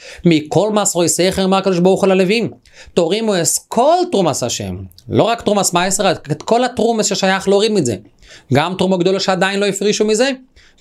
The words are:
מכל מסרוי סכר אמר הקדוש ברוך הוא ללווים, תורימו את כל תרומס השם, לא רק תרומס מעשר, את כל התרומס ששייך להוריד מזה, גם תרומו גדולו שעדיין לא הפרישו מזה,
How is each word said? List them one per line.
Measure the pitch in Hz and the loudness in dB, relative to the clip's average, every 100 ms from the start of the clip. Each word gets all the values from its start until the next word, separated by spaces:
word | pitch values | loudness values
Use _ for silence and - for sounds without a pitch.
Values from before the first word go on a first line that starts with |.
| - - 175 | -20 -4 2
מכל | 160 - 156 208 | 2 2 0 2
מסרוי | 208 202 175 170 | 0 0 0 0
סכר | - 180 185 190 | 0 0 0 0
אמר | 190 | 0
הקדוש | 190 180 | 0 2
ברוך | 180 185 | 2 2
הוא | 190 | 2
ללווים, | 190 180 226 180 - _ - - - | 2 2 0 -2 -8 _ -20 -6 -2
תורימו | 165 208 226 190 | 0 0 0 0
את | 156 - - | 0 -4 -4
כל | - 269 349 359 | 0 2 2 2
תרומס | 202 165 127 | 0 0 -2
השם, | 120 - 101 90 95 - - | -4 -6 -8 -10 -12 -18 -4
לא | 104 | 0
רק | 185 233 | 0 0
תרומס | - 202 - | -2 -2 0
מעשר, | 175 185 185 196 | 0 0 0 0
את | 143 - 147 | -2 -4 -8
כל | - 226 254 | 0 0 0
התרומס | 247 220 226 208 | 0 0 0 -2
ששייך | 185 190 190 190 | -2 0 0 0
להוריד | 196 220 | 2 2
מזה, | 208 127 98 - _ - - - | 0 0 -4 -8 _ -20 -20 -2
גם | 131 160 185 | 0 0 -2
תרומו | 185 185 | 0 0
גדולו | 175 196 | 0 0
שעדיין | 196 185 190 196 | 0 0 0 0
לא | 202 | -2
הפרישו | 190 202 208 214 | -2 -2 0 0
מזה, | 214 262 262 - _ _ - | 2 0 -2 -10 _ _ 0